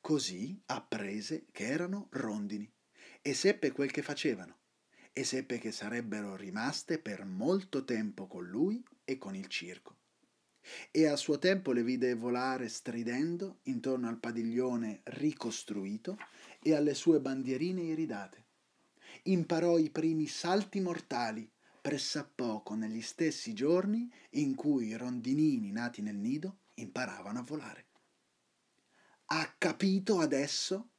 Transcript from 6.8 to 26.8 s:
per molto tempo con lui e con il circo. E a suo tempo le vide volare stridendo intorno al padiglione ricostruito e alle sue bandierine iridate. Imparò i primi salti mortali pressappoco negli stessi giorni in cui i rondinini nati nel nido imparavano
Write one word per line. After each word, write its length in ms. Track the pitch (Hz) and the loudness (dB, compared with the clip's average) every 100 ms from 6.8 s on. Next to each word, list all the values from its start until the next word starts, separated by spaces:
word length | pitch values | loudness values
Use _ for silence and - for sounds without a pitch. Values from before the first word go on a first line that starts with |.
| - 160 | -4 -4
per 260 | - 202 | -4 -8
molto 600 | 98 92 123 190 190 139 | -6 -2 2 2 0 -4
tempo 420 | 131 117 107 - 95 | 0 0 0 -4 -10
con 180 | - | -10
lui 400 | 90 98 175 226 240 _ | -6 2 2 2 -6 _
e 120 | - 135 | -6 -6
con 200 | 98 98 | -4 -8
il 100 | 98 | -6
circo. 520 | - 87 90 - - _ _ _ _ _ _ - - - | -8 -8 -14 -16 -20 _ _ _ _ _ _ -18 -16 -4
E 160 | - 160 | 4 4
a 80 | |
suo 240 | 143 - 143 | 4 0 4
tempo 320 | 180 196 185 | 4 4 4
le 140 | 123 | 2
vide 300 | 117 127 127 | 2 2 2
volare 540 | 120 120 123 131 131 120 | 2 0 0 0 -2 -4
stridendo 920 | - - 120 117 123 160 175 190 190 | -6 -6 -4 -2 0 0 0 -4 -8
intorno 440 | - 123 127 131 120 | -4 -2 0 0 0
al 100 | 117 | -4
padiglione 840 | 113 113 113 120 127 120 113 104 | -4 -2 0 2 2 0 -2 -4
ricostruito 1120 | - - 151 147 117 107 - 104 98 107 - 208 - - - - | -10 0 0 0 -4 -6 -6 -6 -4 -4 -6 -8 -12 -20 -20 -4
e 140 | 156 | 2
alle 200 | 151 147 | 4 4
sue 260 | 139 - 156 | 4 6 6
bandierine 640 | 135 135 127 131 170 185 | 4 -2 0 0 0 0
iridate. 640 | 165 160 160 107 98 - _ _ _ _ _ _ - - | -2 -2 -2 -4 -8 -16 _ _ _ _ _ _ -20 -8
Imparò 540 | - 185 160 165 175 170 | 2 2 4 4 6 6
i 120 | 156 | 6
primi 360 | 160 165 160 147 | 2 2 2 0
salti 540 | - 175 196 196 202 | -2 2 2 2 0
mortali 680 | 180 170 - 123 120 110 110 _ _ _ | 0 -2 -4 -2 -2 -4 -10 _ _ _
pressappoco 960 | 139 135 - 151 139 - 123 107 - | -2 -2 -2 -4 -6 -4 -2 -2 -4
negli 260 | 107 110 110 | -4 -2 -4
stessi 540 | 110 - 165 156 - | -6 0 0 0 -8
giorni 580 | 107 139 175 196 220 240 - - | -2 4 4 4 0 -2 -10 -6
in 220 | - 143 | 0 0
cui 340 | 135 147 139 110 | 2 2 2 2
i 80 | 113 | -4
rondinini 760 | 123 123 117 143 156 127 101 | -4 -4 0 4 4 4 0
nati 300 | 104 120 120 | -2 -4 -4
nel 140 | 104 104 | -4 -2
nido 420 | 107 147 190 190 _ | 0 -2 -4 -10 _
imparavano 640 | - | -12